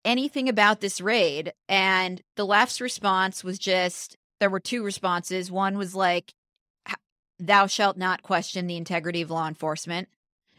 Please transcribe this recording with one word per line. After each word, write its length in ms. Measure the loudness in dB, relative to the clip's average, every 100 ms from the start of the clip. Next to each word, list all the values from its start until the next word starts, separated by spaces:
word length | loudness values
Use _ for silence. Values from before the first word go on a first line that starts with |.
anything 460 | 0 0 0 -2 0
about 320 | 4 4 4
this 180 | -2 -4
raid. 540 | 0 4 4 0 -8 -8 0
And 520 | 2 4 2 0 -6 _ -6
the 100 | 2
left's 360 | 4 4 0
response 640 | -6 -2 0 2 2 -2
was 140 | -10 -6
just, 600 | 0 2 0 -4 -14 -18 _ -2
there 80 | 0
were 100 | 0
two 240 | -4 -4
responses. 680 | -4 -4 -2 -2 -2 -6 -4
One 260 | -2 -2 -2
was 180 | -4 0
like, 360 | 0 0 -4 -20 _ _ _ _ -12
"H-, 80 | -12 _ _ _ -8
thou 260 | 4 4 4
shalt 300 | 4 2 2
not 240 | -2 -2
question 440 | 0 -2 -2 -6 -6
the 100 | -6
integrity 440 | -4 -4 -2 -4
of 100 | -4
law 160 | -4 -4
enforcement." 600 | -4 -6 -6 -6 -6 -8 _ _ _ _